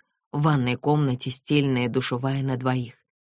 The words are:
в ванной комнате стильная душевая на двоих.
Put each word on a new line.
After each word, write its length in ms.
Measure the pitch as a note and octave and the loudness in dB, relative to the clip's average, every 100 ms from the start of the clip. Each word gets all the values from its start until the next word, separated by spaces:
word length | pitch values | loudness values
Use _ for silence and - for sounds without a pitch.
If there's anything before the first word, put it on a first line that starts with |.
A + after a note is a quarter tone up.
| _ _ _ | _ _ _
в 100 | D3 | 0
ванной 340 | D3+ D3 B2 B2 | 2 2 2 0
комнате 540 | - D3+ C#3 B2+ - | 0 2 2 0 -4
стильная 580 | - - D3 C#3 B2+ B2 | -6 0 2 2 0 0
душевая 540 | B2 B2+ B2 C3+ C3+ | -2 -2 -2 -2 -2
на 140 | C3+ B2+ | -2 -2
двоих. 380 | B2+ B2+ A#2 - _ _ | 0 -2 -4 -12 _ _